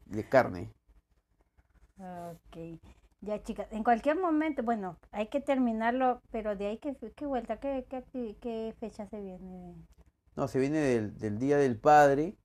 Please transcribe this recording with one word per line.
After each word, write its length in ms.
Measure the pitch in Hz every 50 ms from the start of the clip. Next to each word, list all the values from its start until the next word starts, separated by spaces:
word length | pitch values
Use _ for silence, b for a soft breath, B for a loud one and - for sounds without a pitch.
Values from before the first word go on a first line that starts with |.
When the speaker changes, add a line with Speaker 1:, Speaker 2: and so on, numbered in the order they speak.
| -
Speaker 1:
de 240 | - 95 107 104 -
carne. 420 | - 131 117 - 92 87 98 110 - _ _ _ _ _ _ _ _ _ _ _ _ _ _ _ _ _ _ _ _ _ _ _ _ 196
Speaker 2:
Ok. 840 | 190 180 180 175 175 170 170 170 _ - - 170 165 170 165 160 - b b b b b b _
Ya, 200 | - 202 208 202
chicas, 260 | - - 226 - - -
en 140 | 226 214 220
cualquier 340 | 254 240 226 - 277 311 359
momento, 440 | 381 339 311 302 311 320 294 - 233
bueno, 340 | 233 233 214 190 180 165 - _ -
hay 160 | - 208 214 214
que 120 | - 277
terminarlo, 800 | 277 - 277 262 254 233 226 220 220 233 247 262 262 254 240 247 _ _
pero 280 | - 226 208 214 208 196
de 80 | 202 202
ahí, 100 | 220 233
¿qué, 160 | - 302 262 - - 214 -
qué 100 | - 294
vuelta, 320 | 285 269 240 233 - 220 214
qué, 280 | - 277 277 254 254 -
qué 60 | 277 254 254
acti-, 320 | - - 254 240 214 208 -
qué 340 | - 240 226 220 220 226 220 -
fecha 260 | 240 208 - - 208 196
se 140 | - 208
viene? 540 | 202 190 185 180 190 185 185 180 180 175 175 165 165 - - _ - _ _ _ _ _ -
Speaker 1:
No, 140 | - 143 127
se 100 | - 135
viene 200 | 131 139 151 156
del, 380 | 151 135 123 117 107 101 - -
del 220 | 110 107 104 107
Día 160 | 127 139 143 143
del 200 | 143 131 117 107
Padre, 560 | - 151 147 147 147 143 139 139 156 185 214 - _